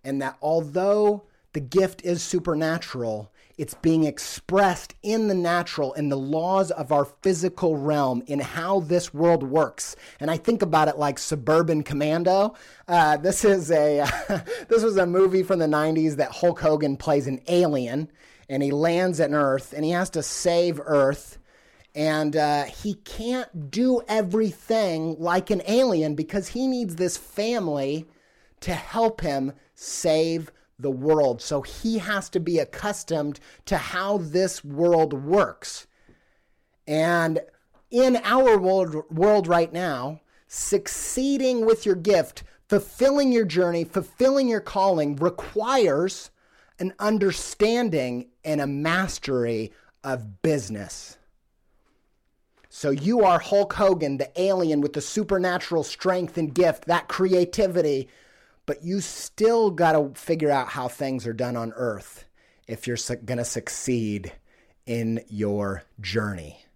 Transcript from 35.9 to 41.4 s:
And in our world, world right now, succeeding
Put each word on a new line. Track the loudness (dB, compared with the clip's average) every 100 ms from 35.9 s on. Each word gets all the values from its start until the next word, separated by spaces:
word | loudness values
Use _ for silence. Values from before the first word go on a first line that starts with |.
| _ _ _ _ _ _ _ _ _ -4
And | 0 2 2 0 -2 -6 _ _ _ _
in | 2 4 2
our | 2 4 6 6
world, | 4 2 0 -4 -6
world | 2 4 4 4
right | 2 2
now, | -2 -4 -4 -6 -10 _ _ _
succeeding | -10 -2 -2 -2 -8 -6 -2 0 0